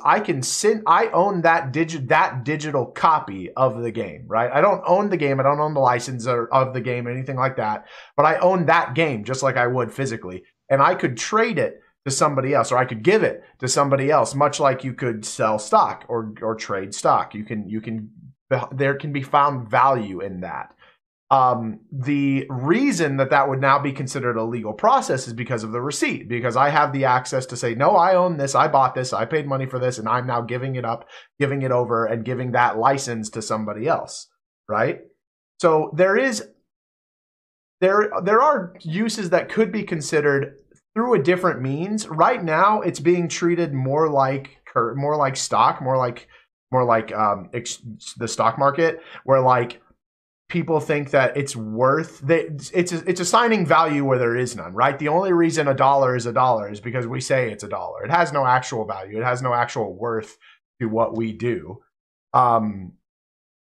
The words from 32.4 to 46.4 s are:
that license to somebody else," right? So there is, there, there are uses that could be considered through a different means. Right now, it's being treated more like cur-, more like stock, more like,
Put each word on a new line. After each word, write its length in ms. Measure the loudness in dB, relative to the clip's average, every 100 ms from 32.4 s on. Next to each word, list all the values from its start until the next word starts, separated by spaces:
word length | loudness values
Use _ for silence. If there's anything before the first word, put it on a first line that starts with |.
| -2
that 260 | 2 2 2
license 500 | 2 2 -2 -6 -8
to 120 | -8
somebody 440 | -6 -6 -6 -4 -2
else," 420 | -2 -4 -14 -18 _ _ _ -6
right? 300 | -2 -2 -4 -12 _ _ _ _ 0
So 300 | 2 2 2
there 220 | 2 2 4
is, 320 | 2 -2 -8 _ _ _ _ _ _ _ _ _ _ _ _ 0
there, 280 | 2 4 2 -2
there 160 | 2 4
are 340 | 4 2 -2 -10
uses 480 | -8 -4 -2 -4 0
that 220 | 0 0
could 200 | 0 0
be 120 | 0
considered 760 | -4 -6 -2 0 2 2 0 -8 _ _ _
through 180 | -2 2
a 100 | 2
different 380 | 2 2 2 0
means. 480 | -4 -4 -4 -4 -4
Right 340 | 2 2 2
now, 380 | 0 2 4 2
it's 200 | 0 -2
being 280 | 2 2 0
treated 460 | -2 0 0 -2
more 340 | -2 -2 0 2
like 540 | 2 0 0 -8 _
cur-, 300 | -6 -2 -2
more 220 | -2 -2 0
like 200 | 0 -2
stock, 460 | -2 2 4 2
more 160 | 0 0
like, 280 | 0 -4 -14 -20